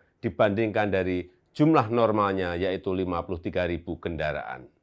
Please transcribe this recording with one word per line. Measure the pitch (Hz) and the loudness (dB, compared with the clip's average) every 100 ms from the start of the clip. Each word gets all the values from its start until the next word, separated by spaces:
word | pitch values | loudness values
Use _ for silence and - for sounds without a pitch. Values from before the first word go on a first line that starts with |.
| _ _ 117 | _ _ -6
dibandingkan | - 107 101 110 107 104 | 2 2 2 0 0 0
dari | 95 92 90 87 _ _ | 0 0 -2 -4 _ _
jumlah | - 151 156 107 | 2 4 4 4
normalnya, | 117 113 107 101 95 87 87 | 2 4 4 2 0 -2 -2
yaitu | 92 92 101 92 | -2 -2 -2 -2
lima | 90 87 | -2 -4
puluh | 82 87 | -4 -8
tiga | 101 92 87 | -4 -2 -2
ribu | 85 87 78 | -2 -6 -8
kendaraan. | - 80 76 73 53 64 62 _ | -6 -4 -4 -4 -8 -12 -16 _